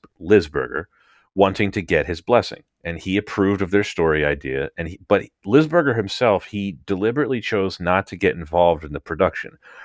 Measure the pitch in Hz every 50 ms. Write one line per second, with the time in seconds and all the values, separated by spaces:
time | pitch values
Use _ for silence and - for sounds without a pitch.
0 | - - _ - 82 85 107 98 78 76 - 67 64 62 65 78 - - _ _
1 | _ _ _ _ _ _ - 95 98 95 95 - 104 95 - 107 82 80 87 76
2 | 73 87 85 82 - - 120 113 - - - - _ _ _ _ - 85 82 80
3 | - 95 92 101 - - - 104 98 98 101 95 98 87 101 101 104 - - 90
4 | 82 80 78 76 73 73 71 69 - 65 67 69 71 - - - 82 80 78 -
5 | - - 101 92 - - _ _ - 98 117 151 160 151 165 175 143 139 110 113
6 | 98 101 - - 123 113 98 90 - - 107 101 101 101 78 - _ - 98 92
7 | 104 113 123 147 135 120 131 110 - - 113 98 95 92 - - 87 87 92 95
8 | - - 104 85 98 90 - 85 82 80 85 85 87 85 82 76 76 71 73 78
9 | - - 82 78 95 87 - - - - - _ _ - - -